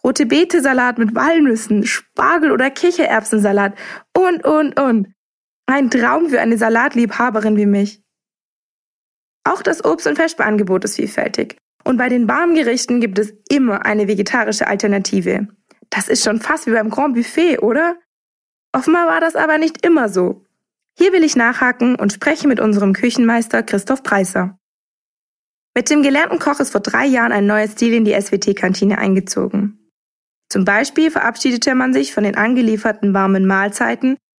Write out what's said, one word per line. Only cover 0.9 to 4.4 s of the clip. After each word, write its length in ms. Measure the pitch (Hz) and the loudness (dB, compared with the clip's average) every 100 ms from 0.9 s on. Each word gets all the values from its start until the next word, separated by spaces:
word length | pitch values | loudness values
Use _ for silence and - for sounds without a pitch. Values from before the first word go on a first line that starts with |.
| 240 | 0
mit 160 | 220 233 | -2 0
Walnüssen, 680 | 285 330 277 220 - 208 | 2 4 2 2 0 -2
Spargel- 680 | - - _ - 277 339 294 | 0 -6 _ -2 0 2 2
oder 180 | 254 269 | 2 0
Kichererbsensalat 1080 | 269 359 349 - 220 214 214 202 202 196 - - - _ 359 | 0 0 0 0 0 0 0 2 2 0 -4 -16 -18 _ 0
und, 300 | 370 339 | 0 0